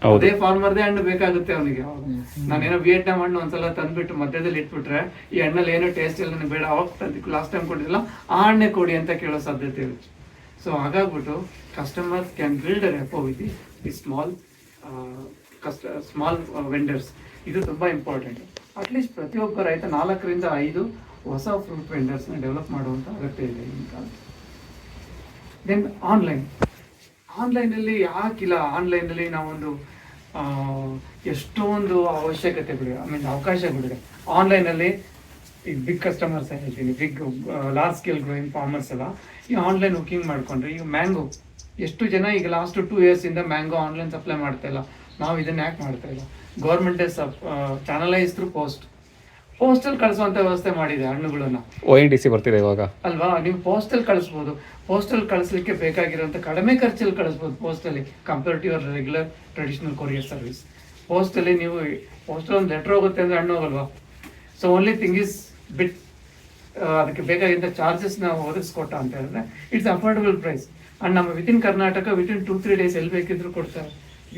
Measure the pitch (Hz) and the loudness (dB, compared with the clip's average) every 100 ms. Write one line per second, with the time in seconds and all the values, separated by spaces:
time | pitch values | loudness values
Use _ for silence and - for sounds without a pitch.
0 | 117 107 196 202 190 190 196 202 208 202 | 6 8 8 6 4 4 4 4 2 2
1 | 180 180 185 175 170 165 147 131 143 143 | 2 2 2 2 0 0 0 -2 -4 -8
2 | 135 127 123 - 143 151 160 175 170 185 | -6 -8 -8 -6 -2 0 2 2 6 6
3 | 185 185 180 175 165 170 165 165 156 165 | 6 2 2 0 -2 -2 -2 -2 -2 -2
4 | - 151 143 160 170 156 147 156 143 147 | -4 -2 -2 -2 -2 -2 -4 -6 -2 -2
5 | 180 - - - 156 170 170 165 175 165 | -2 -8 -4 0 2 2 2 2 2 0
6 | 160 165 170 160 151 151 156 156 175 - | -2 -2 -4 -4 -4 -2 0 0 0 -4
7 | - 143 - 151 151 185 165 160 151 196 | -6 -6 -4 -4 -2 -4 -4 -4 -2 -2
8 | 233 - - 202 214 220 214 202 175 165 | -2 -10 -2 4 6 6 6 4 2 2
9 | 160 165 165 151 143 135 135 131 131 120 | 0 -2 -2 -4 -4 -4 -6 -6 -6 -8
10 | - - - - - - - 151 143 180 | -16 -20 -20 -20 -20 -12 -6 -2 0 0
11 | 190 151 139 151 185 - - - 143 - | 0 -2 -6 -6 -8 -14 -16 -10 -8 -6
12 | 175 180 180 - 151 143 151 202 196 147 | -4 -4 -4 -4 -2 -2 0 0 2 0
13 | 131 160 131 131 - - - - - - | -4 -4 -4 -4 -6 -8 -14 -12 -10 -10
14 | 127 135 156 180 - _ _ - 147 131 | -6 -4 -4 -8 -14 _ _ -20 -16 -14
15 | 127 127 135 - _ - 147 143 - 151 | -14 -14 -16 -20 _ -12 -10 -10 -10 -10
16 | - 147 151 170 - 156 139 143 143 139 | -10 -4 0 -2 -4 -8 -4 0 0 -2
17 | - - - - - 160 190 151 180 151 | -6 -14 -20 -18 -6 -2 -2 0 -2 -2
18 | 135 135 123 117 - - - - 196 254 | -4 -6 -6 -12 -14 -20 -18 -12 -4 -2
19 | 247 - 151 220 214 190 185 160 180 151 | -4 -6 -8 -4 -4 0 0 0 -2 -2
20 | 190 185 185 175 175 147 147 165 226 - | 0 -2 -2 -2 0 0 -2 -2 -4 -6
21 | - - 131 135 214 202 190 165 147 156 | -16 -16 -8 -6 -2 -4 -4 -10 -8 -4
22 | 131 135 - - 131 139 151 147 131 131 | -2 -2 -6 -6 -4 -6 -6 -6 -4 -6
23 | 131 - 139 - 131 117 123 139 - 123 | -8 -8 -8 -6 -6 -6 -10 -10 -12 -12
24 | 113 - - - - - - - - - | -14 -16 -20 -20 -20 -20 -20 -20 -20 -20
25 | - - - - - - - 202 202 - | -18 -18 -20 -20 -20 -12 0 2 0 -4
26 | 180 214 170 143 135 - - - - - | 4 4 4 0 -4 -2 -4 -4 -20 -20
27 | - _ _ - 247 247 240 220 220 220 | -20 _ _ -4 0 2 2 0 0 2
28 | 180 180 214 - 185 175 147 147 180 175 | 0 0 -2 -2 0 2 2 0 0 0
29 | 170 165 170 165 156 156 151 143 143 - | 0 -4 -4 -4 -6 -6 -8 -8 -12 -20
30 | - - - 160 143 139 139 135 135 135 | -20 -20 -14 -8 -4 -4 -4 -4 -6 -8
31 | - - - 143 - - 208 208 196 180 | -12 -12 -6 -6 -6 -2 0 2 2 4
32 | 175 156 156 160 180 160 139 139 127 123 | 4 2 -2 -2 -2 -2 -4 -4 -4 -6
33 | - 147 139 139 143 180 175 131 127 127 | -6 -6 -4 -2 0 0 0 -2 -4 -6
34 | - - - 165 190 196 175 165 175 202 | -12 -14 0 4 6 6 4 2 0 -2
35 | - - - - - - - 143 127 180 | -8 -20 -20 -20 -20 -16 -8 -6 -4 -2
36 | 185 160 165 160 135 - 143 120 127 127 | -2 -2 -2 -2 -6 -8 -8 -4 -4 -2
37 | 151 135 143 127 120 143 139 135 170 - | -4 -4 -6 -6 -6 -4 -2 0 0 0
38 | 180 151 139 143 143 147 139 147 - 123 | -4 -4 -4 -6 -6 -6 -4 -4 -6 -8
39 | 135 196 - - - 240 180 190 196 175 | -8 -10 -16 -20 -4 0 2 4 2 0
40 | 160 175 165 143 127 135 139 160 160 147 | -2 -4 -2 -4 -4 -4 -4 -6 -4 -2
41 | 180 180 143 - - - - - 170 - | 0 0 -4 -10 -20 -20 -18 -8 -8 -2
42 | 220 190 202 202 175 170 175 196 185 208 | 0 2 2 0 0 -2 -2 -2 0 6
43 | 180 175 175 165 170 151 156 160 156 160 | 6 6 2 -4 -2 -2 -2 -2 -2 -4
44 | 165 160 - 151 143 127 139 135 131 - | -6 -8 -6 -4 -4 -6 -6 -8 -8 -14
45 | - - 151 165 156 160 156 165 139 127 | -20 -6 -4 -2 -2 -2 -4 -4 -8 -8
46 | 143 131 135 - - - - 175 185 175 | -10 -12 -12 -16 -16 -4 2 4 4 2
47 | 170 160 143 - 165 143 139 135 - 151 | 0 0 -6 -6 -6 -4 -4 -4 -4 -2
48 | 170 185 180 - 185 156 147 - - - | 2 4 2 0 -4 -2 -4 -6 -16 -20
49 | - - - - - - 262 254 269 277 | -20 -20 -20 -20 -20 2 6 6 4 2
50 | 226 196 202 190 190 180 196 165 156 147 | 4 4 2 4 4 4 0 0 0 0
51 | 131 139 156 143 135 127 120 - - 135 | 0 -2 -2 -2 -2 -2 -6 -4 8 10
52 | 147 135 139 113 110 107 101 101 98 - | 10 8 6 4 6 6 6 4 0 -2
53 | 180 165 175 170 160 180 180 208 214 254 | -4 0 2 2 0 0 0 0 2 0
54 | 226 190 170 156 147 143 - - - 196 | 4 2 2 -4 -6 -8 -12 -16 0 0
55 | 202 240 202 185 180 196 175 190 160 160 | 2 0 2 0 0 -2 -2 0 0 2
56 | 165 156 160 156 170 160 214 254 247 202 | 0 0 -4 -4 -4 2 4 6 4 2
57 | 214 185 160 143 160 131 165 160 - 143 | 0 0 -2 -2 -6 -6 -6 -6 -4 -6
58 | 135 - - 147 147 160 180 160 139 143 | -8 -10 -6 -4 -2 -2 -2 -2 -4 -6
59 | 135 156 160 - - - 147 139 156 139 | -4 -4 -4 -8 -14 -8 -6 -6 -6 -6
60 | 143 135 135 135 117 127 - - - - | -4 -4 -6 -10 -10 -12 -16 -20 -20 -20
61 | - 175 190 - 175 175 170 170 156 - | -2 2 2 2 4 4 2 -2 -4 -6
62 | - - - 156 160 196 185 156 147 202 | -10 -18 -10 -10 0 2 2 0 2 4
63 | 196 185 180 175 170 170 156 135 - - | 4 4 2 2 2 0 0 -2 -4 -10
64 | - - - - - - 180 180 202 220 | -20 -20 -20 -20 -20 -2 4 6 6 4
65 | 185 185 202 208 - - - 139 180 - | 2 2 0 -4 -12 -20 -14 -2 -2 -2
66 | - - - - - - - - 170 156 | -14 -20 -20 -20 -20 -20 -18 -6 0 2
67 | 151 - 147 175 185 175 175 180 160 175 | 2 0 0 2 4 2 0 0 0 2
68 | 196 190 180 160 151 165 175 170 147 147 | -2 -2 -2 -2 -2 -4 -6 -6 -6 -4
69 | 127 135 135 220 - - - 226 190 180 | -6 -6 -6 -6 -8 -12 -4 0 2 2
70 | 214 214 208 175 165 139 - - - - | 4 4 4 2 0 -4 -8 -16 -20 -6
71 | 180 185 175 165 175 233 220 190 190 190 | 2 4 4 0 4 4 6 4 2 2
72 | 190 196 180 208 190 190 214 190 180 175 | 2 2 2 0 -2 -2 2 4 4 2
73 | 165 180 175 185 175 175 156 165 156 - | 0 -2 -2 -4 -4 -6 -6 -8 -10 -12
74 | - - - | -20 -20 -16